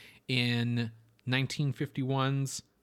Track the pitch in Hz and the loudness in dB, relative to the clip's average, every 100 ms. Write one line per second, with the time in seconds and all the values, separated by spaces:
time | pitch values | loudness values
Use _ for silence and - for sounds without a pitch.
0 | - - - 127 120 120 120 120 117 - | -20 -14 -2 0 2 2 2 0 -2 -6
1 | - _ - 127 135 - 143 127 143 - | -20 _ -2 0 0 0 -2 -2 -4 -2
2 | 131 135 135 139 135 - - _ | 0 2 2 0 -2 -6 -12 _